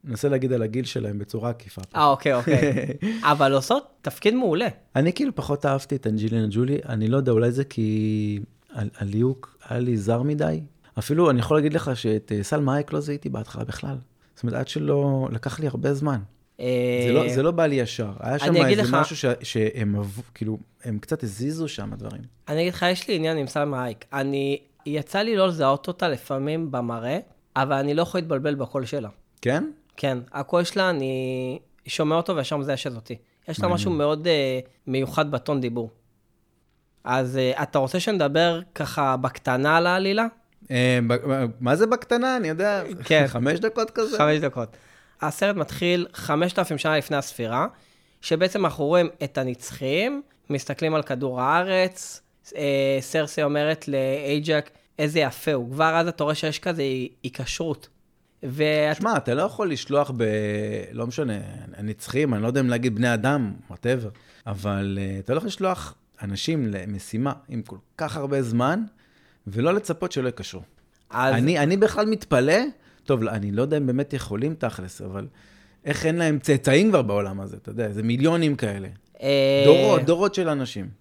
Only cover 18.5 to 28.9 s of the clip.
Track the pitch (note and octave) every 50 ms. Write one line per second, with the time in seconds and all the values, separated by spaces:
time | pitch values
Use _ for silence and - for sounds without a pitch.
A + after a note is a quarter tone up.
18.5 | E3+ F3 - - - G#3 - A#2+ B2+ D#3 D3+ - D#3+ C#3+ - B2+ A#2+ - A#2 -
19.5 | - A2+ G#2+ A2 - B2+ A2 G#2 G#2 G#2 G2+ G2+ G2 A2 - - _ - A2+ G#2+
20.5 | A2 G#2+ - _ _ _ - B2 G#2+ G#2 - - A#2+ A2+ - A2 G2 G2+ B2 C#3+
21.5 | D#3 E3 D#3+ C#3+ - - G2+ G#2 G#2 G#2+ A#2 G#2+ G2+ A2 A#2+ B2+ _ _ _ -
22.5 | D3+ D#3 E3+ F3+ F3 - F3+ F3 F#3 F3+ - - G#3+ E3 D#3+ D#3+ D#3+ D#3 C#3 B2+
23.5 | - D3+ D3 D3 C#3 B2+ B2+ B2 G#2+ - - _ - C#3 C3+ C#3 C#3 C#3 C#3 C#3
24.5 | C#3+ - _ _ _ _ _ D3 D3 D3+ C#3+ - - G3 G#3+ A3+ A3+ G3 F#3+ F#3
25.5 | E3+ D#3+ C#3 C3+ C3+ - - - F3 - F#3+ E3+ C#3 A#2+ - - C#3+ C3+ C#3 D3
26.5 | D#3 E3 E3 D3 C3+ B2 A#2+ A#2 A#2 A#2 A2+ B2 D3 E3+ D#3 _ _ _ _ _
27.5 | _ C3+ C3+ C#3 C#3+ C3+ C#3 C#3+ D3 D#3+ E3+ E3 - F#3 E3 D#3+ D3+ C3+ C#3 D3
28.5 | D3 C#3 B2+ - - C#3 B2+ A2